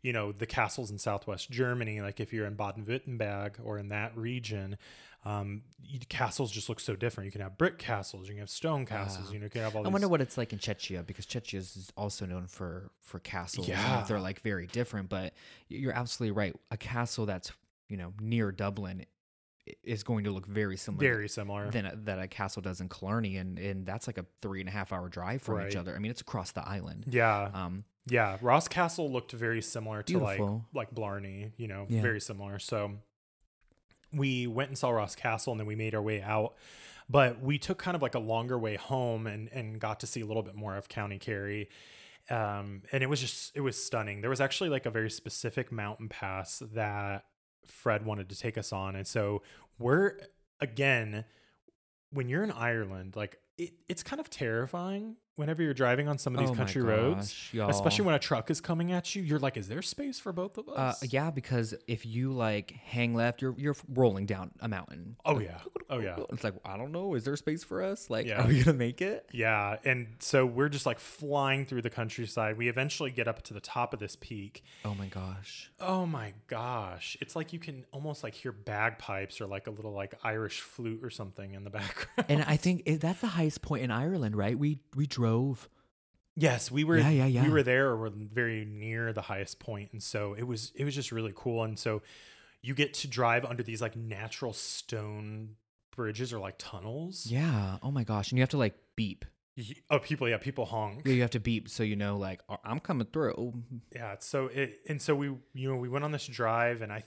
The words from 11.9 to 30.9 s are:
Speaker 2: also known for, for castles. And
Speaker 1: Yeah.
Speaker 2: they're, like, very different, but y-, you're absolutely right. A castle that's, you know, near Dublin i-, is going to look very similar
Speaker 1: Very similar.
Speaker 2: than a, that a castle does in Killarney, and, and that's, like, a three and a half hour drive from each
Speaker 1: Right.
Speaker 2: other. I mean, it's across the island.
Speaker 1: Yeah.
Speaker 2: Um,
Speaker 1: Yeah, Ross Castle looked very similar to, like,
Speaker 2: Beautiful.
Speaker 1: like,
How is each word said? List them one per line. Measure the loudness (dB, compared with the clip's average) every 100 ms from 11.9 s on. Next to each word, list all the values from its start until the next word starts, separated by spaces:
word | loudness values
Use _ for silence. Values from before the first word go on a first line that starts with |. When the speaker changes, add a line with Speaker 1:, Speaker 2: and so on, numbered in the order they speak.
| -6
Speaker 2:
also | -4 -4 -4
known | -4 -6
for, | -8 -8 -8 -12 _
for | -14 -12
castles. | -8 -6 -4 -4 -2
And | 0
Speaker 1:
Yeah. | 2 2 2
Speaker 2:
they're, | 0
like, | -2 -4
very | -2 -2 -2
different, | -2 -2 -2 -4
but | -4 -4 -8 -20 -20 _
y-, | -4
you're | -2
absolutely | 0 -2 -2 0 2
right. | 0 -2 _
A | -8
castle | -4 -2 -2 0 -2
that's, | -2 -6 -16 _ _ _
you | -8
know, | -6 -6
near | 0 2 2
Dublin | 2 -2 -2 -4 -6 -10 _ _ _ _ _ -18
i-, | -14
is | -6 -6
going | 0 0
to | 0
look | -2 -2
very | -2 0 -2
similar | -4 4
Speaker 1:
Very | 4 4 0
similar. | -6 -4 -4 -2
Speaker 2:
than | -2 -4
a, | -6
that | -4 -4
a | -4
castle | -4 -4 -4
does | -6 -4
in | -6
Killarney, | -6 -2 0 0 -2
and, | -4 -4
and | -4 -4
that's, | -4 -6 -6
like, | -6
a | -8 _
three | -8 -6
and | -4
a |
half | -4 -4
hour | -4 -6
drive | -6 -4 -4
from | -2 -2
each | 0
Speaker 1:
Right. | -2
Speaker 2:
other. | -4 -4
I |
mean, | -4
it's | -6
across | -6 -4 -4
the | -6 -4
island. | -6 -6 -8 0
Speaker 1:
Yeah. | 6 6 6 2
Speaker 2:
Um, | -4 -4 -6 -10 _ 0
Speaker 1:
Yeah, | 4 4 2
Ross | 6 6 6
Castle | 2 2 2 -2
looked | -2 -4
very | -4 0 0
similar | -2 -6 -4 -6
to, | 0 2
like, | 2 2
Speaker 2:
Beautiful. | 2 0 -2
Speaker 1:
like, | -6 -4